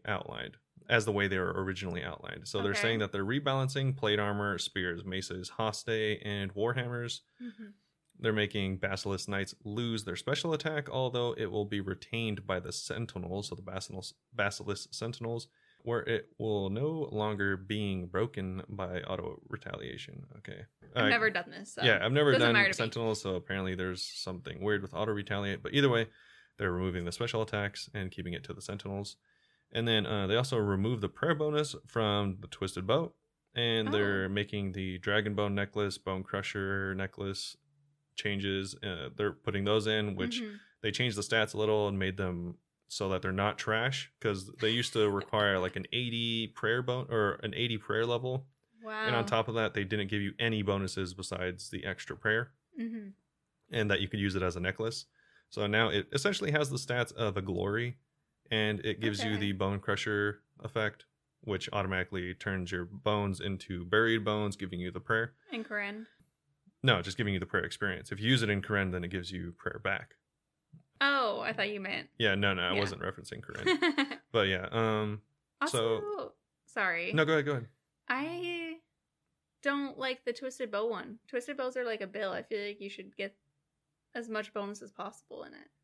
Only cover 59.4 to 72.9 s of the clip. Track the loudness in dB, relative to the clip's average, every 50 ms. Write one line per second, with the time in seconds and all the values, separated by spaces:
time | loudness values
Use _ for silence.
59.4 | 2 0 0 0 0 0 0 0 0 -2 -2 0 0 0 2 2 2 0 -2 -6
60.4 | _ _ _ -14 -10 -4 -2 0 0 0 -2 -6 -16 _ _ _ _ _ _ _
61.4 | -4 -2 -2 -2 -2 -2 0 0 0 2 0 0 0 -2 -4 -4 -4 -6 -6 -6
62.4 | -4 -2 -2 -2 -2 -2 -4 -4 -4 -6 -8 -2 0 2 2 2 2 0 -2 -2
63.4 | -4 -4 -4 -6 -6 -6 -8 -6 -2 2 4 6 6 6 4 2 2 2 0 2
64.4 | 0 -2 -2 -4 -6 -6 -6 -6 -6 -6 -6 -6 -2 0 0 0 0 -2 -6 _
65.4 | _ -10 -8 -8 -8 -6 -6 -6 -6 -6 -8 -10 -14 -16 _ _ _ _ _ _
66.4 | _ _ _ _ _ _ _ _ 2 4 4 4 2 -2 -2 -2 0 0 0 0
67.4 | 0 0 0 0 0 -2 -4 -4 -2 -2 -2 -4 -6 -8 -6 -2 2 4 4 4
68.4 | 4 2 2 0 0 0 2 2 2 2 0 -2 -2 -4 -4 -6 -6 -6 -8 -8
69.4 | -8 -8 -8 -8 -8 -6 -6 -4 -2 -2 -2 -2 -6 -12 -20 _ _ _ _ _
70.4 | _ _ _ _ _ _ -20 -20 _ _ _ 0 2 4 4 4 2 2 0 0
71.4 | -2 -2 -2 -2 -2 -2 -2 -4 -6 -6 -6 -6 -8 -8 _ 2 4 4 6 6
72.4 | 4 4 4 4 2 2 2 2 2 0